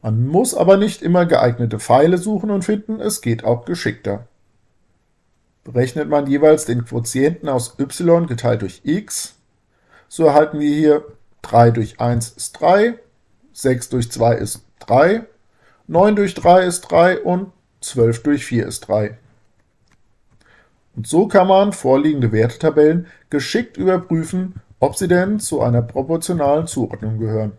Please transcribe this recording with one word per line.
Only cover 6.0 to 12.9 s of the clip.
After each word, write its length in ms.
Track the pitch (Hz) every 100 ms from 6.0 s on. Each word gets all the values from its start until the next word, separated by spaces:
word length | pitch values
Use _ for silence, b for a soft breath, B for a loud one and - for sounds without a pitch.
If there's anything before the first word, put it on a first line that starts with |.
| 151
man 160 | 147 143
jeweils 400 | 139 156 156 -
den 180 | 120
Quotienten 640 | 117 120 113 131 143 175 156
aus 300 | 131 120 _
y 480 | 135 - 175 170 170
geteilt 340 | 117 120 113
durch 220 | 98 -
x, 500 | - 175 214 - - _ _ _ _ b b b b
so 160 | - 160
erhalten 340 | 143 151 156
wir 80 | 147
hier 360 | 147 151 147 - - _ _
drei 300 | - 117 117
durch 300 | 113 110 -
eins 280 | 120 120 117
ist 320 | _ - -
drei, 380 | 160 190 226